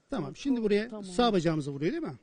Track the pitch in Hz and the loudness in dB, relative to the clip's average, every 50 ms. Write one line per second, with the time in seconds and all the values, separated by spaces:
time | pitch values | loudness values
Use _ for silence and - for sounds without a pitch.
0 | _ _ 277 226 160 - - - - 285 262 233 214 202 208 202 220 240 220 214 | _ _ -4 -4 -4 -6 -8 -6 -2 -2 0 0 2 2 2 2 2 -2 -6 -10
1 | 202 185 180 254 240 233 208 185 151 170 160 151 135 143 139 135 151 180 285 339 | -12 -4 0 2 4 4 4 4 4 2 2 2 -2 -4 -4 -2 -2 -2 -2 -2
2 | 320 185 131 110 | -6 -8 -8 -12